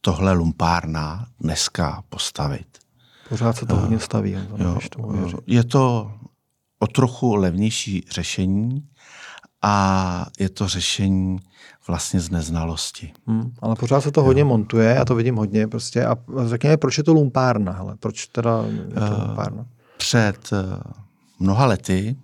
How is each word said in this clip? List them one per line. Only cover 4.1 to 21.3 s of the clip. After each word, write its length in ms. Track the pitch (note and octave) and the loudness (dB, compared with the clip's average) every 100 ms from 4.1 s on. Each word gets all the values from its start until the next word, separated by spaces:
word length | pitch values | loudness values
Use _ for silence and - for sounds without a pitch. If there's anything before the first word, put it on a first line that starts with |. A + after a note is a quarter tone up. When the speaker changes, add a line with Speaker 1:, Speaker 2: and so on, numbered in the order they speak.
| A2+ G2+ | -2 -2
Speaker 2:
Honzo, 220 | F#2+ F#2+ G#2 | -4 -8 -4
Speaker 1:
jo, 100 | G#2 | -2
Speaker 2:
než 140 | G#2+ - | -2 -4
tomu 260 | - A2 | -10 -6
Speaker 1:
eh, 20 | G#2 | -4
Speaker 2:
věřit. 180 | F2+ F2 - | -4 -8 0
Speaker 1:
je 180 | A#2 | 2
to 480 | A#2+ C#3 C3 A#2 G#2+ G#2+ A2+ _ _ _ _ _ | 4 4 4 2 -4 -12 -20 _ _ _ _ _
o 80 | A2 | -2
trochu 480 | - B2+ B2 B2+ | 2 2 2 0
levnější 720 | G#2 F#2 F2 G#2+ - - F#2+ - | 2 2 2 -2 -2 -6 -6 -6
řešení 760 | - E2+ - F#2+ G2 A2+ C3+ D3 _ - - - - - _ | -8 -6 -2 0 0 -2 -4 -8 _ -20 -20 -20 -20 -20 _
a 640 | G2+ G2+ G2 F#2+ F#2 F2 - - | 0 4 4 2 0 -4 -8 -4
je 100 | G2 | -4
to 200 | - G2+ | -2 -4
řešení 680 | F2+ F2 - G2 F#2+ F#2 F#2 - _ - - - | -2 -4 0 2 2 0 -4 -8 _ -20 -20 -6
vlastně 340 | F2 - F#2 | -6 -2 -2
z 100 | E2+ | -2
neznalosti. 840 | F2 D#2 E2 E2 E2 - - E2 - - | -4 -2 -4 -4 -4 -8 -10 -18 -14 -4
Speaker 2:
Hmm, 260 | A2 A#2+ A#2+ | -4 -4 -6
ale 140 | A2+ A2 | -4 -2
pořád 240 | A#2+ C#3 | 2 2
se 100 | D3 | 2
to 120 | C#3+ | 4
hodně 180 | C3 C3 | 6 6
Speaker 1:
Jo. 40 | D3 | 6
Speaker 2:
montuje, 460 | A#2+ G#2+ A2+ A2 | 4 2 4 6
já 100 | B2+ | 6
to 100 | B2 | 4
vidím 220 | B2 A#2 A#2+ | 2 2 0
hodně 320 | G#2+ G#2+ G#2+ | 0 0 0
prostě. 360 | A2+ - A#2+ A#2+ | -4 -4 -2 0
A 100 | A#2 - C3 A#2 | 0 -4 -4 -2
řekněme, 300 | A#2 D3 D#3 | 0 2 2
proč 220 | C#3 B2+ | 2 0
je 60 | |
to 80 | D3+ | 4
lumpárna, 600 | D#3+ C#3+ C3 B2+ A2+ G2 | 4 4 2 2 2 0
hele, 240 | F#2 G2 G#2 | -4 -8 -8
proč 260 | G#2+ G#2+ - | -8 -8 -8
teda 240 | - A#2 A2+ A2 | -2 0 0 0
je 280 | A2 - | -6 -6
to 60 | - G#2+ G#2 | -4 -2 -2
Speaker 1:
Eh, 40 | G#2+ | -4
Speaker 2:
lumpárna? 380 | G#2 G#2 G#2+ A#2+ _ _ _ | -4 -6 -6 -12 _ _ _
Speaker 1:
před, 520 | - A#2+ G#2+ F#2+ - | 0 4 2 0 -4
eh, 300 | G#2 F#2 G2 - - - _ _ | -4 -4 -8 -12 -18 -20 _ _